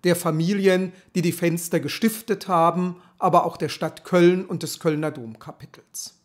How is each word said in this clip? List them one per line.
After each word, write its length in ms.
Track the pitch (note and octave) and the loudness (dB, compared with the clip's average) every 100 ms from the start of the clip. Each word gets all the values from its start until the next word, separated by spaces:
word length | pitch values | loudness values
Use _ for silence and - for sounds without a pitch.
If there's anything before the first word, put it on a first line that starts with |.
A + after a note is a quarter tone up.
| F3+ | 2
der 100 | F3 | 0
Familien, 760 | F3 D#3 E3+ G3+ F#3+ F#3 F#3 - _ | 0 0 0 2 4 2 0 -8 _
die 80 | F#3 | -2
die 120 | E3+ | -2
Fenster 460 | E3 F3 E3+ - E3+ | 0 -2 -2 -2 -4
gestiftet 680 | C#3+ - A3+ A3 - G3 - | -4 -2 -2 -2 -6 -6 0
haben, 480 | F3 E3 F3 F3+ F3 _ _ | 2 4 2 -4 -6 _ _
aber 260 | F#3 E3+ E3 | 4 4 2
auch 120 | - | -4
der 120 | D3+ | -8
Stadt 360 | - D#3+ - - | -4 -8 -8 0
Köln 400 | F3+ F3 F#3 F#3+ | 4 6 4 -2
und 180 | E3+ | -8
des 160 | - - | -8 -4
Kölner 320 | E3+ D3+ D#3 | -2 -2 -4
Domkapitels. 1040 | C3 A#2 A2+ - - - - _ - - _ | -8 -14 -16 -18 -18 -20 -20 _ -16 -16 _